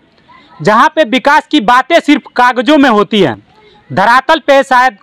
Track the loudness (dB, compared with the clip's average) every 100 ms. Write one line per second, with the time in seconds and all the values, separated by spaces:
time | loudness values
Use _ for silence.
0 | _ _ _ -20 _ -6 -2 2 0 0
1 | -2 -2 0 -2 -2 -4 0 0 0 -2
2 | 0 -2 -4 -2 -2 -2 0 2 2 0
3 | 0 0 -2 -4 -14 _ _ _ -10 -2
4 | 0 0 0 -2 0 0 2 0 0 -4